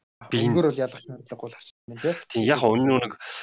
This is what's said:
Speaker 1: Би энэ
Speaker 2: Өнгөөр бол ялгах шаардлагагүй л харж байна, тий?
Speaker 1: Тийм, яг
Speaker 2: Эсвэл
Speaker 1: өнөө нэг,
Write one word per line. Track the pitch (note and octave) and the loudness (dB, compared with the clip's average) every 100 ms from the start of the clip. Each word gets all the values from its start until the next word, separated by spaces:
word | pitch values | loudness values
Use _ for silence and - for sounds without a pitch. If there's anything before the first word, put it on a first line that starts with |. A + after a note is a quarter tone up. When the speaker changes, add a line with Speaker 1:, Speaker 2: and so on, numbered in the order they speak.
| _ _ - | _ _ -6
Speaker 1:
Би | A#2 | 0
энэ | A#2 E3+ | 2 4
Speaker 2:
Өнгөөр | D#3 | 2
бол | C3 B2+ | 0 -4
ялгах | - | -6
шаардлагагүй | - B2+ - - C#3 | -16 -18 -14 -12 -12
л | - | -14
харж | - - | -20 -20
байна, | - A#2 | -18 -6
тий? | D3 F3 - | -4 -4 -4
Speaker 1:
Тийм, | A#2 A2 | 0 2
яг | C#3+ | 4
Speaker 2:
Эсвэл | A#2+ A2+ | 4 4
Speaker 1:
өнөө | C3+ C3 | 4 2
нэг, | A#2 - - - | 0 -8 -12 -12